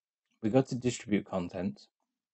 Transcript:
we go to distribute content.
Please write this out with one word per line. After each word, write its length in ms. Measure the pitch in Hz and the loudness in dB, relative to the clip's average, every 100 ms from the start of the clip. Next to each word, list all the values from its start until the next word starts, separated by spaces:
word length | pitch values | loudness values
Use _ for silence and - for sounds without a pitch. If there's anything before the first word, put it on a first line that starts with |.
| _ _ _ _ | _ _ _ _
we 100 | 113 | 2
go 120 | 127 | 4
to 120 | 135 123 | 2 0
distribute 500 | 123 120 110 101 - | -2 -4 0 0 0
content. 600 | 95 87 92 92 - - _ _ _ _ | -4 -4 -4 -4 -6 -14 _ _ _ _